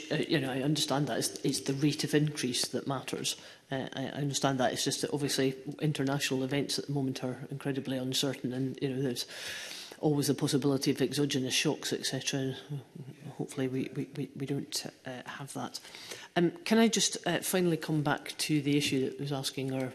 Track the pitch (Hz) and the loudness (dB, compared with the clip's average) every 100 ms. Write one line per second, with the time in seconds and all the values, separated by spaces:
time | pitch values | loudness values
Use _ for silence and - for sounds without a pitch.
0 | - 156 - 156 131 131 139 151 - 135 | 2 -2 2 2 2 0 2 2 2 2
1 | 147 113 - - 151 135 - 135 147 143 | 2 0 0 0 0 0 -2 2 2 2
2 | 147 151 151 - 127 120 - 123 - 131 | 2 4 4 0 -2 0 -2 -2 -2 -4
3 | - - 135 - - - _ 135 - - | -4 -4 -4 -6 -10 -20 _ -4 -4 -4
4 | 131 - 143 135 139 131 123 117 143 - | -6 -2 -2 2 2 4 2 2 0 0
5 | 147 147 143 - 135 135 147 139 156 147 | -2 0 0 2 2 0 -8 -2 0 2
6 | 135 139 - 131 131 139 - - - 143 | 0 0 0 0 0 0 0 -2 -2 -2
7 | 131 131 127 123 143 139 143 135 127 131 | 0 -2 -4 -6 -8 -6 -2 -2 -2 -2
8 | 127 131 143 127 123 127 131 - 143 131 | 0 0 0 0 -4 -2 -2 -2 -2 0
9 | 139 120 - - - - - - - - | 0 -2 -6 -8 -8 -8 -10 -12 -12 0
10 | - 143 139 123 147 139 143 135 151 131 | 2 4 4 2 2 4 4 2 2 2
11 | 131 131 147 143 127 - 156 - - - | 2 2 2 2 0 2 2 0 -2 -2
12 | - 131 - 139 135 131 - 143 - - | -2 -2 -2 -2 -2 -4 -8 -8 -8 -14
13 | 131 - 139 - - - 131 131 - - | -14 -12 -14 -8 -6 -2 0 0 -2 -4
14 | 131 - - - 135 139 - - - - | -6 -6 -8 -6 -2 -2 -2 -6 -6 -10
15 | - 127 - - 143 135 123 - - - | -10 -10 -10 -10 -10 -8 -8 -8 -14 -16
16 | - - - - 170 - - 220 226 196 | -14 -14 -2 4 4 2 4 8 8 6
17 | - - - 165 - 185 180 156 - 156 | 2 0 0 0 2 4 4 2 2 2
18 | 147 139 - - - 151 139 143 147 135 | 2 0 -2 -4 2 2 4 4 4 2
19 | 131 - 139 139 135 - 135 131 131 | 0 -2 -4 -2 -2 -4 -2 -2 -4